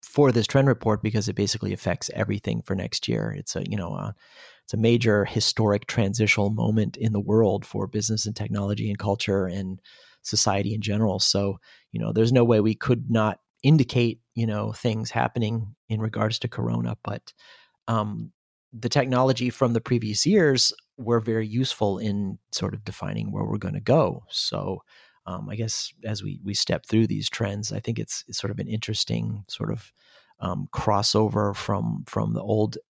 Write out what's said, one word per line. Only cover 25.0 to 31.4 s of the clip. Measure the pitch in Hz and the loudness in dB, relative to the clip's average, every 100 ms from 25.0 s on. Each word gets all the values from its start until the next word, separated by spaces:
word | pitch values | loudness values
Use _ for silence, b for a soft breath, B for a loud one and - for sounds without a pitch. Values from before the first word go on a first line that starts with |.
| b b - | b b -12
um, | 92 101 | -10 -8
I | 104 | -6
guess | 113 - - _ | -4 -4 -8 _
as | 110 104 | -6 -6
we, | 101 95 | -6 -8
we | 101 | -6
step | 101 - - - | -4 0 -2 2
through | 110 110 | 4 4
these | 104 104 | 2 -4
trends, | - 107 104 107 | -4 -4 -4 -6
I | 104 | -6
think | 113 113 | -4 -6
it's, | 110 - - | -6 -8 -8
it's | 120 | -8
sort | - | -6
of | 107 | -6
an | 101 | -4
interesting | 107 - 107 - 113 110 107 - | -6 -4 -4 -2 -2 -2 -6 -10
sort | - 110 | -8 -6
of, | 110 - _ b b b b | -6 -8 _ b b b b
um, | 92 92 101 | -6 -6 -6
crossover | - - 101 104 110 107 104 | -4 0 2 2 2 2 2